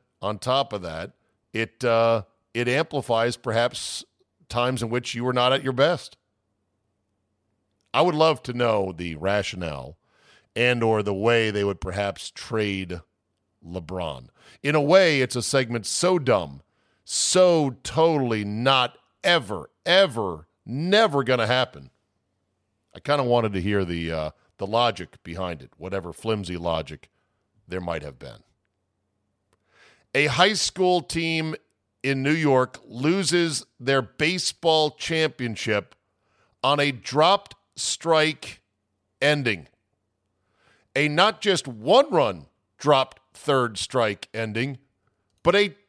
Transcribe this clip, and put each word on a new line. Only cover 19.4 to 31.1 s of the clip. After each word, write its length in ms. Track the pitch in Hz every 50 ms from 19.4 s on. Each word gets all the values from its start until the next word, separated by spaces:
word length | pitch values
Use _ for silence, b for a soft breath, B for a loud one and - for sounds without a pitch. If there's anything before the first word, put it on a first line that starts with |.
| 120 95 104 85 73 - _ _ -
ever, 600 | 175 175 190 196 160 113 117 107 92 85 76 78 _ _ _ -
never 580 | - 117 139 160 180 196 214 226 196 143 139 135
gonna 220 | 127 127 120 113
happen. 440 | 107 123 127 123 - - 73 67 65 _ _ _ _ _ _ _ _ _ _ _ _ _ _ _ _ _ _ _ _ -
I 60 | -
kinda 240 | - 139 147 143 131
wanted 280 | 120 120 120 113 107 98
to 80 | 92 87
hear 220 | 104 104 101 95
the, 280 | 85 87 85 82 82 82
uh, 180 | 80 78 78 - _ _ _ _ -
the 80 | 101
logic 560 | 98 107 117 123 120 98 - 87 - - - -
behind 400 | 87 82 90 92 90 85 71 65
it, 80 | - _ -
whatever 340 | 80 92 95 98 85 87 80
flimsy 440 | - - 110 110 104 95 85 90
logic 520 | 85 85 85 82 80 78 76 78 - _ _ _ _ _ _ _ _ _ _ _ _ _
there 140 | - 90 92
might 220 | 87 87 82 80 73
have 160 | 71 65 62
been. 240 | - 65 55 53 _ _ _ _ _ _ _ _ _ _ _ _ _ _ _ _ _ _ _ _ _ _ _ b b b b b b b b b b b b
A 120 | 135 147
high 280 | 147 127 147 185 208 220
school 460 | - - - - 180 185 180 180 175
team 540 | - -